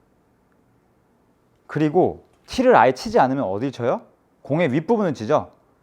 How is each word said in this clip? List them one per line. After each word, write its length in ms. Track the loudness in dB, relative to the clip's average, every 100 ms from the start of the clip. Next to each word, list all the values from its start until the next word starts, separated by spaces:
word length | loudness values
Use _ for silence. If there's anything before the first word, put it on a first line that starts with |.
| _ _ _ _ _ _ _ _ _ _ _ _ _ _ _ _ -10
그리고 580 | -2 0 2 0 -2 _ _ -12
티를 300 | -2 4 6
아예 160 | 6
치지 280 | 2 -2 0
않으면 260 | 2 0 -4
어디 260 | -4 -6
쳐요? 300 | -6 -4 -4 -8 _ _ _
공의 300 | -6 -2 -2
윗부분을 420 | -2 -2 -2 -2
치죠? 380 | -4 -2 -2 -2 _ _ _